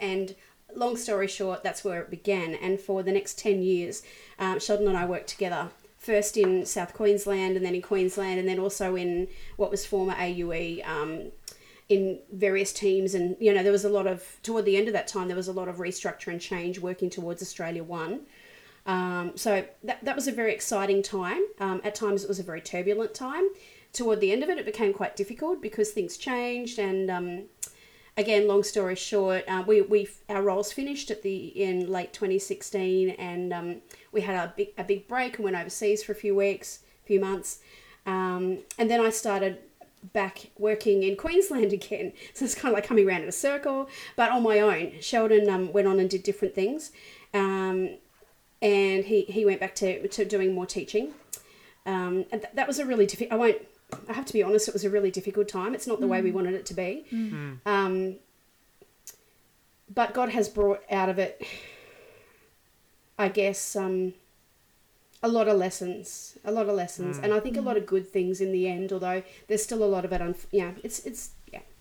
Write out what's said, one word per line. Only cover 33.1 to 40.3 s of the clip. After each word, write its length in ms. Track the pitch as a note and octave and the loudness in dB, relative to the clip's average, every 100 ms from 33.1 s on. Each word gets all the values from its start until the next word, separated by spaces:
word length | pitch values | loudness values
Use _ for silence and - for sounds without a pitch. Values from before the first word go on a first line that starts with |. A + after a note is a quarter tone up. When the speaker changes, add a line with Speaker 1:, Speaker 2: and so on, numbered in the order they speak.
Speaker 1:
and, 400 | - F3+ F3 F3+ | -2 -6 -6 -4
um, 260 | F3 F3 F3 - - - | -4 -6 -10 -14 -20 -6
we 100 | G#3+ | -2
had 140 | F#3 F#3 | 0 -2
a 180 | F3 - | -2 -4
big, 140 | G3+ - | -6 -4
a 60 | |
big 240 | F#3+ G3 - | -2 -2 -2
break 280 | B3 B3 A#3 | -2 -2 -2
and 60 | G3+ | -2
went 100 | F3+ | -2
overseas 480 | E3+ - G#3+ G#3 | -6 -2 0 0
for 80 | - | -2
a 40 | G3+ | -4
few 200 | G#3 G3 | 0 2
weeks, 440 | G3 F#3+ - - _ _ - | 2 0 -8 -16 _ _ 2
few 140 | G3 | 2
months, 400 | F#3+ F#3+ - - - - - - G3 | 2 -2 -6 -12 -16 -20 -20 -12 -4
um, 540 | F#3+ F#3 F3+ F#3 F#3 - - | -2 0 0 -2 -2 -6 0
and 140 | A3+ | 2
then 80 | A#3 | 4
I 80 | A3+ | 4
started 480 | A3 A3+ G3 F#3+ F3+ - - - _ F#3 | 2 0 0 0 -4 -12 -20 -20 _ -6
back 360 | G#3+ F#3+ | -2 -2